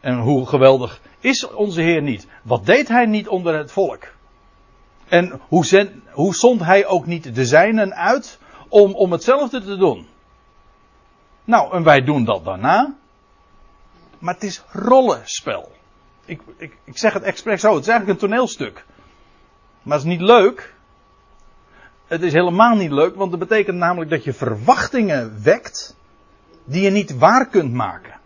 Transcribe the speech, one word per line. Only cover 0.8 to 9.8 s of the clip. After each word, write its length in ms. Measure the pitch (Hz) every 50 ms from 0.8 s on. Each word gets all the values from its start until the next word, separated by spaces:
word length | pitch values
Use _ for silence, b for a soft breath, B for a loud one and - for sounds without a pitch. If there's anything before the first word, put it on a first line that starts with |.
| 123 - - - b b b b
is 320 | - 247 269 - - -
onze 300 | - - 208 208 175 165
Heer 220 | 160 165 170 156 143
niet? 240 | 143 120 98 - b b b b
Wat 240 | 110 123 - 98
deed 220 | - 202 269 294 -
hij 180 | 233 240 247
niet 220 | 226 214 214 208 -
onder 260 | - 185 175 170 160
het 180 | 151 151 147 -
volk? 400 | - 196 - - - - - - _ _ _ _ _ _ _ _ _ _ _ _ _ _ _ _ _ _ _
En 320 | 180 170 175 175 143 135 - _
hoe 160 | 151 180 156
zen-, 380 | - 190 196 208 196 - - _ -
hoe 240 | - 139 151 196 175
zond 260 | - - 240 254 220
hij 260 | 170 165 190 202 202
ook 200 | - 190 170 127
niet 280 | 156 175 165 160 135 113
de 120 | 120 131
zijnen 480 | 120 135 156 175 214 226 220 208 190 185
uit 440 | 180 175 190 247 277 - - - _ B B B B B B
om, 260 | - 208 202 196 196
om 180 | - 196 180 175
hetzelfde 500 | 165 - - 262 285 294 240 - 262 196
te 140 | 190 202
doen? 300 | 190